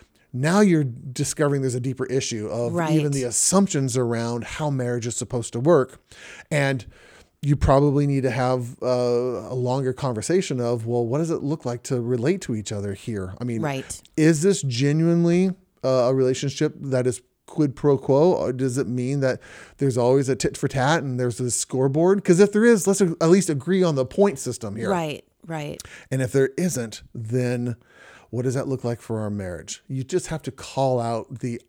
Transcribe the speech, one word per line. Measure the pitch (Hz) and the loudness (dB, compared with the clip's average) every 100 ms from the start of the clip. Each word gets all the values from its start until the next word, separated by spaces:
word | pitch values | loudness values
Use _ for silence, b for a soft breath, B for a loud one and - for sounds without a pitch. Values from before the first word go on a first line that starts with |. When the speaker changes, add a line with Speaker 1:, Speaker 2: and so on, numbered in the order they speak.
| B B B | B B B
Speaker 1:
Now | 127 151 196 | -4 2 4
you're | 208 160 135 | 6 4 0
discovering | 120 139 123 143 - 143 143 | -6 -10 -6 -4 0 0 0
there's | 131 123 | -2 -2
a | |
deeper | 127 131 131 | -4 -4 -4
issue | 131 - 113 104 | -4 -4 -6 -6
of | 113 120 | -4 -2
Speaker 2:
Right. | 170 156 | -2 0
Speaker 1:
even | 156 147 | 2 2
the | 139 | 0
assumptions | 123 - - 190 196 143 135 127 | -2 0 2 4 4 2 0 0
around | 117 117 117 120 107 | 0 -2 -2 -4 -8
how | - 151 | -6 -4
marriage | 135 120 120 117 | -2 -2 -4 -4
is | - | -6
supposed | 120 123 113 | -6 -6 -6
to | 120 | -2
work. | 143 156 131 - _ B B B B | 4 4 2 -6 _ B B B B
And | 151 139 131 - B B B B _ | 0 0 -2 -6 B B B B _
you | 143 143 | -2 2
probably | - 139 147 139 143 | 4 4 4 4 2
need | 135 | 0
to | 127 | 0
have, | 123 127 127 120 - | 0 0 -2 -4 -6
uh, | 123 123 123 120 127 117 107 | -2 0 2 0 0 -4 -6
a | 127 | -4
longer | 123 135 131 | -2 -2 -2
conversation | 127 135 110 - 185 - 131 | -2 -4 -4 0 0 0 -2
of, | 117 120 113 | -2 -2 -2
well, | 120 117 | -2 0
what | 143 | -2
does | 165 | -2
it | 160 | -2
look | 143 156 123 | -4 -4 -6
like | 120 | -6
to | - 127 | -4 -4
relate | 117 123 139 190 | -2 0 0 -2
to | - 110 | -4 -6
each | 101 | -6
other | 104 101 | -6 -6
here? | 98 - 104 92 - | -8 -8 -8 -8 -8
I | 123 | -6
mean, | 113 | -4
Speaker 2:
Right. | 151 135 - - - - | -4 -6 -10 -16 -8 2
Speaker 1:
is | 156 156 | 4 4
this | 190 190 | 2 2
genuinely, | 135 117 143 156 165 170 170 175 190 185 _ _ | 0 0 2 2 2 4 4 4 2 -2 _ _
uh, | 131 131 123 | 0 2 4
a | |
relationship | 135 127 131 143 - 151 - | 4 2 0 -2 -2 -2 -2
that | 139 127 127 | -2 0 0
is | 117 _ _ - | -2 _ _ -8
quid | - 147 - | -2 -2 2
pro | 147 135 | 2 2
quo? | - 135 175 | 4 4 4
Or | - 90 | 4 0
does | 127 131 123 | -2 -2 -2
it | 107 | -2
mean | 123 123 143 | -2 -2 0
that | 131 - B B B B | 0 -2 B B B B
there's | 139 123 | 0 2
always | 120 139 131 | 4 4 2
a | 131 | 0
tit | 143 - | -2 -2
for | 139 | -4
tat | 131 131 165 | 0 2 2
and | 139 123 | 0 -2
there's | 123 113 | -2 -2
this | 123 - | -4 -4
scoreboard? | - 131 135 147 175 202 | -4 0 0 4 4 4
'Cause | - 175 | 4 6
if | 202 | 6
there | 208 240 | 6 4
is, | 220 190 | 4 4
let's | 196 | 2
at | 180 - 165 | 2 2 4
least | 190 165 | 6 4
agree | 143 170 190 | -2 0 2
on | 175 135 | 2 2
the | 123 | 0
point | - 202 135 | 2 2 0
system | 131 113 107 104 | -6 -8 -8 -6
here. | 190 | -2
Speaker 2:
Right, | 180 156 123 - _ 165 | -2 -4 -8 -14 _ -12
right. | 160 147 - - B B | -10 -10 -12 -16 B B
Speaker 1:
And | 135 | -4
if | 127 | 0
there | 135 135 - | 2 0 0
isn't, | 180 127 113 - - 120 | -4 -2 -6 -10 -16 -12
then | 110 127 123 123 123 117 B B B B B | -4 -2 -2 -2 -4 -8 B B B B B
what | 117 | -6
does | 127 131 | -2 -2
that | 139 | -4
look | 127 | -4
like | 120 120 | -4 -6
for | - 110 | -6 -6
our | 107 | -4
marriage? | 104 92 82 - - - | -6 -8 -10 -12 -16 -10
You | 131 | -8
just | 127 180 - | -4 -4 -4
have | 156 | -8
to | - | -8
call | - - 135 135 127 | -12 -8 -2 0 0
out | 117 113 - 131 | -2 -4 -6 -8
the | 127 117 | -6 -6